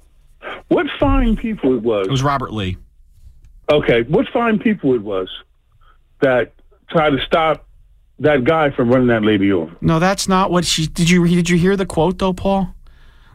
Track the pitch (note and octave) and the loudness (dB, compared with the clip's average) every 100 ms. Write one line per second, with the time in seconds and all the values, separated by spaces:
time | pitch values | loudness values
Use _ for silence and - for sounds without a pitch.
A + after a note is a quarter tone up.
0 | _ _ _ _ - - - D#4+ D#4 - | _ _ _ _ -16 -16 -2 -2 0 -2
1 | C#4+ C4+ A#3+ G#3+ A3+ G#3 C3+ B2+ A2+ G#2+ | 0 2 2 0 -4 -4 -2 0 -2 -2
2 | G2 C3+ C#3+ C#3 B2 G#2+ F#2+ F#2 - _ | -2 -2 -2 -2 -4 -6 -6 -8 -14 _
3 | - - - - - - - D3+ - A#2 | -20 -20 -20 -20 -20 -8 0 0 2 0
4 | A#2 F#3 - - A#3 G#3+ A3+ G3+ C#3 B2 | 2 0 0 -2 0 0 0 0 0 0
5 | G2+ F#2+ F#2+ - - _ _ _ - _ | -2 -6 -6 -12 -20 _ _ _ -20 _
6 | _ _ C3+ B2+ A2 - _ _ - E3+ | _ _ 0 2 -2 -8 _ _ -4 0
7 | D3+ C3+ - E3+ D#3+ D#3 - - - _ | 0 0 0 0 0 -2 -8 -20 -20 _
8 | _ - C#3+ D3 B2 D#3+ D3 C3+ A#2+ C3 | _ -4 0 2 2 2 0 0 2 2
9 | B2+ A2+ G#2+ G#2 G2 F#2+ D#2+ - D#3+ D#3+ | 4 2 2 2 2 0 -4 -4 0 2
10 | F#3 G3 - F#3+ F#3+ F3 E3 - D#3 - | 0 0 0 0 2 0 0 -2 -4 -2
11 | E3 F3+ E3+ F3 E3+ F3 F#3 G3 F#3+ - | 2 4 4 2 2 2 2 0 -2 -2
12 | E3 F#3 F#3+ F#3 G3 G3 F3+ - - - | -2 0 -4 -2 -2 -2 -2 -8 -20 -20
13 | - - - | -20 -20 -20